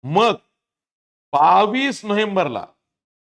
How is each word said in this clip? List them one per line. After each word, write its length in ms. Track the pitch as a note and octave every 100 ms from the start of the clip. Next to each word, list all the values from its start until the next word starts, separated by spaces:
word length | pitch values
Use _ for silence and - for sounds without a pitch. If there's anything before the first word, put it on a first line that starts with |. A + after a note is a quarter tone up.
मग 300 | B2+ E3+ A3+ D#3+ _ _ _ _ _ _ _ _ _
बावीस 680 | C#3+ D#3+ F#3 G#3 B3 C#4 - G#3+
नोव्हेंबरला 600 | G3+ G#3+ F#3+ D3+ G#2+ - _ _ _ _ _ _